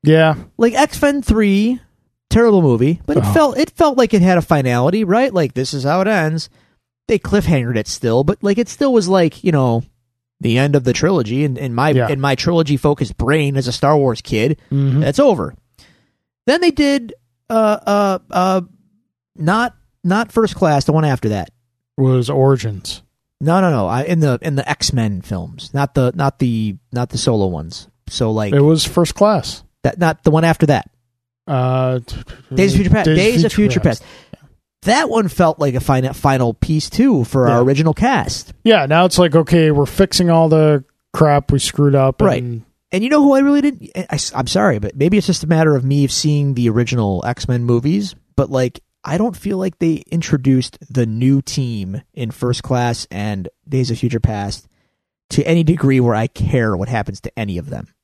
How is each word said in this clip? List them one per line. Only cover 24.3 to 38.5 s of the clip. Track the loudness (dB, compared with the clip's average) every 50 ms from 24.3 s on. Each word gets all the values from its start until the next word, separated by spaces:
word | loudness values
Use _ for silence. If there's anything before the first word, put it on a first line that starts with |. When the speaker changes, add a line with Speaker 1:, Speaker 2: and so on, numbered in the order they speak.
| 0 -2 -4
Speaker 2:
in | -4 -4
the | -4 -4 -4
X-Men | -6 _ -6 -4 -2 -2 -2 -2 -4 -6
films, | -8 -8 -8 -8 -8 -10 -14 -18 -20 -8 -4
not | -4 -4 -2 _
the, | 0 -2 0 -2
not | -2 -4 -4 -2 _
the, | -4 -2 -2 -2 -4 -4 -6 -8 _ _
not | -6 -6 -6 -6
the | -6 -4
solo | -2 0 0 0 0 -2
ones. | -4 -6 -10 -12 -14 -18 -20 _ _ _ _ -14
So, | -6 -4 -4 -2
like, | -2 -4 -4 0 2
Speaker 1:
It | 2
was | 4 4 4 2 0
First | -2 -2 -2 -2 -2 0
Class. | 0 2 2 2 0 -4 -6 -14 -14 -18 _ _ _ _
Speaker 2:
that, | -6 -2 0
not | -2 -2 -2 0 _
the | 2
one | 2 4 2
after | 2 2 2 2 2
that. | 2 0 0 -6 _ _ _ _ _ _ _ _ _ _ _ -4
Speaker 1:
Uh, | -2 -2 -2 0 -2 -2 -2 -2 -4 -6 -8
t-, | -10 -14 -14 -14 -16 -20 -20 -18 _
t-, | 0
Speaker 2:
Days | 0 0 2 2
of | 2
Future | 2 2
Past. | 2 2 4
Speaker 1:
Days | 2 2 4
of |
Speaker 2:
Days | 2 2 2 2 0
of | 0 2
Speaker 1:
Future | 2 0 2 2
Speaker 2:
Future | 2
Speaker 1:
Past. | 0 0 -2 -2 -8
Speaker 2:
Past. | -20 -20 -20 -20 _ -20 _ _ -20 _ _ _ _ _ _ -2
That | 0 0 0 0 0
one | 0 0 0 0
felt | 2 2 2 2 2 0
like | -2 -2 -2
a | -2
fina-, | 0 0 0 2 0 -2 -6
final | -2 0 0 2 2 0 0 0
piece | _ -2 -2 -2 -2 -2 -4
too | 0 2 2 4 4 2 0
for | 0 0 2 2 4
our | 4 4
Speaker 1:
Yeah. | 4
Speaker 2:
original | 2 2 2 2 0 2
cast. | 2 0 0 2 0 -2 -4 -8 -10 -12 -16